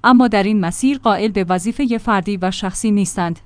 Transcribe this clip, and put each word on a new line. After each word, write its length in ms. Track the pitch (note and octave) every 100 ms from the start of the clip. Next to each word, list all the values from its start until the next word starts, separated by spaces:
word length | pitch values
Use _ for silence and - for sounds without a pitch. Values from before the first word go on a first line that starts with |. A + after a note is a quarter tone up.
اما 240 | A#3 B3+ B3
در 160 | G#3
این 160 | G3 G#3+
مسیر 380 | E3+ F#3 C4 C#4
قائل 340 | A#3 G3 G#3+
به 140 | G3+ F3
وظیفهٔ 480 | F#3 F#3+ A#3 C#4 A3+
فردی 400 | A#3+ G3+ F#3+ G3+
و 140 | F#3
شخصی 400 | F#3+ F#3+ - A3
نیستند، 480 | G3+ F#3+ - E3+ E3+